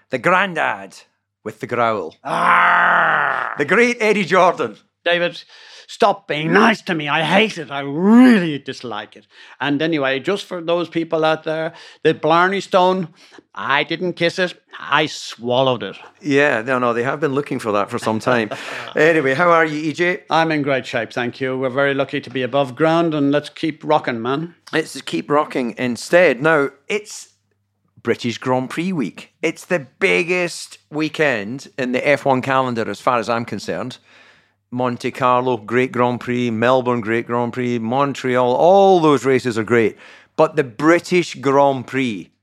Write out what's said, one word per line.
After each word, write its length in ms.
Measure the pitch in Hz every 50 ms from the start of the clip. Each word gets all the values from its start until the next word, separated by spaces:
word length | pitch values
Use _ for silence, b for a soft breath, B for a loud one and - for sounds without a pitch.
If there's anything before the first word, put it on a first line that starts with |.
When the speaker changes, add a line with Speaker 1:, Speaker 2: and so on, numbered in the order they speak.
| b b
Speaker 1:
the 80 | 131 123
grandad 760 | 107 170 185 180 202 190 165 151 135 127 110 98 98 90 - - - _ _ _ _ _ _ _ -
with 160 | 107 - -
the 80 | - 117
growl. 480 | 120 120 117 113 110 101 82 - - _ -
Speaker 2:
Arr! 1300 | 143 165 170 175 175 175 175 175 175 175 175 175 180 175 170 165 160 156 147 143 139 127 123 120 113 107 131
Speaker 1:
The 60 | 147
great 340 | 139 180 226 240 247 240 240
Eddie 240 | 220 214 202 208 185
Jordan. 520 | 147 180 190 185 175 - 156 135 107 104 - _ _ _ _ -
Speaker 2:
David, 400 | 170 175 170 175 175 170 - - B B B B B B B B
stop 400 | B - - 226 208 - - -
being 260 | - 147 151 156 160
nice 300 | 175 202 226 226 208 -
to 120 | - - 175
me. 140 | 156 147 143
I 140 | 147 160
hate 340 | 160 151 180 202 220 214 -
it. 140 | 170 147 147
I 100 | 139 139
really 800 | 139 143 139 160 185 208 226 240 254 254 226 190 175 160 143 135
dislike 580 | - 135 123 - - 117 107 104 107 - -
it. 120 | 107 - _ B B B B B B
And 200 | 127 143 143 139
anyway, 380 | 156 165 165 147 135 131 135 135
just 280 | 127 175 202 196 -
for 140 | - 190 175
those 280 | 165 165 170 175 170 170
people 360 | - 170 165 165 165 156 156
out 200 | 160 160 156 -
there, 280 | 160 156 160 160 160 - B B B B B
the 100 | B 156
Blarney 480 | 151 113 - 151 165 170 180 190 196 190
Stone, 540 | - - - 185 180 180 190 190 165 156 B B B B B B B B -
I 300 | - 101 123 135 147 151
didn't 300 | 147 165 156 180 175 -
kiss 240 | - 170 170 - 190
it. 220 | 180 175 - _ _ _ - -
I 280 | - - 139 151 156
swallowed 760 | 135 - - - - - - 113 120 123 131 135 131 123 107
it. 140 | 104 95 92 - - - _ _
Speaker 1:
Yeah, 420 | 196 151 135 139 147 147 127 110
no, 160 | 113 131 131 123
no, 140 | 127 120
they 100 | 113 117
have 160 | 117 139 156 143
been 140 | 160 143 131
looking 240 | 143 143 - 143 120
for 140 | - 110
that 180 | 101 101 98 -
for 80 | 123 110
some 200 | - 113 110 107
time. 320 | - 131 123 117 110 104 -
Speaker 2:
<laughs> 60 | B B B B B B B B
Speaker 1:
Anyway, 380 | - 156 165 165 160 131 135 131
how 160 | 151 180 175
are 140 | 170 160 165
you, 140 | 156 147 151
E 140 | 156 156
J? 320 | 135 165 175 180 180 180 - -
Speaker 2:
I'm 200 | 147 160 165 160
in 120 | 156 147
great 240 | 139 143 135 127 127
shape, 260 | - - 120 110 -
thank 280 | - 127 120 120 120 -
you. 180 | 135 131 131 131
We're 100 | 135 127
very 260 | 120 139 139 139 135
lucky 260 | 139 135 - 147 139
to 100 | - -
be 120 | 139 131
above 320 | 127 117 135 139 139 127 120
ground, 400 | 147 156 160 165 170 170 165 151
and 160 | 147 139 139
let's 200 | 143 147 147 -
keep 340 | - - 170 156 147 - 151
rocking, 380 | 147 151 151 151 147 120 113
man. 320 | 113 127 139 151 165 175 - _ - -
Speaker 1:
Let's 280 | - 160 156 - - 135
keep 280 | - - 170 165 - -
rocking 440 | 143 151 151 127 - 143 123 117 -
instead. 640 | - 127 123 117 - - - 175 175 185 147 123 117
Now, 300 | 147 160 165 147 139 131 - _ _ -
it's 460 | 208 208 208 - - - - - _ _ _ _ _ _ _ _ _ _ _ _ _ _
British 360 | - 117 104 - - 120 110 -
Grand 320 | - 131 127 127 131 120
Prix 220 | - 156 170 190
week. 420 | 190 151 110 80 - - - - _ _
It's 220 | 156 165 160 - -
the 220 | - 185 165 127 - _ -
biggest 800 | 190 185 180 180 170 165 180 180 175 170 - - - - - - _ -
weekend 800 | 151 151 156 151 156 160 156 143 123 107 98 107 131 139 - - _
in 160 | - 127 127
the 140 | 123 123 -
F 180 | 147 139 - -
one 160 | 143 127 127
calendar 480 | - 139 135 131 131 127 120 117 107 104
as 120 | 101 -
far 180 | - 135 123 117
as 100 | 101 113
I'm 160 | 117 117 117
concerned. 540 | - 113 98 - - 82 87 113 131 - - b b b b b b b b b b b b b -
Monte 400 | 123 123 127 123 120 117 - 123
Carlo, 460 | - - 131 123 123 123 127 127 123
great 360 | 107 107 101 117 127 127 131
Grand 280 | - 117 123 123 123 113
Prix. 300 | - 123 123 123 123 120
Melbourne, 500 | 113 110 117 123 131 131 120 123 120 120
great 260 | 98 110 113 117 117
Grand 260 | - 120 120 120 117
Prix. 260 | - 127 123 123 120 117
Montreal, 760 | 110 113 123 139 143 139 123 - - 127 123 127 123 123 123
all 460 | - 156 175 196 202 196 190 190 175
those 240 | 156 151 143 123 123
races 340 | 135 131 123 123 127 101 113
are 60 | 110
great. 320 | 110 120 117 110 95 - B B B B B B B B
But 200 | - 160 156 156
the 80 | 156 139
British 720 | 120 104 - 147 160 175 165 - - - 196 156 - -
Grand 520 | 135 120 139 135 143 143 139 135 127 113
Prix. 440 | - - 135 135 120 104 87 80 - _ _